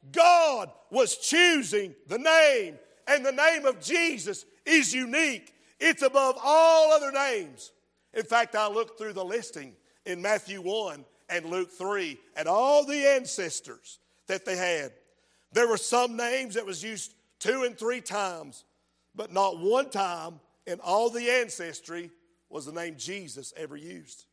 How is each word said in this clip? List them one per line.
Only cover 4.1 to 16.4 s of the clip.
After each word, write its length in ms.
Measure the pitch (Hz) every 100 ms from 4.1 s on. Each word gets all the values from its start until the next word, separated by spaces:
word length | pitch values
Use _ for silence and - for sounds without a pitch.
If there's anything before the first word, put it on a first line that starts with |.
| 254 170 190 - _ -
is 280 | 311 262
unique. 600 | 254 247 277 311 233 - _ _ _
It's 260 | 320 -
above 340 | 269 269 262 262
all 520 | 254 311 330 320 311
other 180 | 311 285
names. 640 | 269 277 226 160 120 - _ _ _ _
In 120 | 226 202
fact, 300 | 233 233 214
I 120 | 214
looked 300 | 214 226 -
through 160 | 214
the 100 | 196
listing 500 | 185 226 - 160 131 98 _ _ 202
in 160 | 180
Matthew 380 | 196 214 - 196
one 440 | 180 214 202 147 135 _ -
and 160 | 175 165
Luke 260 | 180 180
three 480 | - 185 202 170 131 _ -
at 100 | 156
all 380 | 196 262 294
the 240 | 277 285 277
ancestors 920 | 269 254 - 170 - 135 117 - - _ _ -
that 160 | 185
they 140 | 190 180
had. 340 | 180 165 135 _ _ _ _ _ _
There 140 | - 240
were 100 | 214
some 400 | - 240 247 226
names 380 | 240 262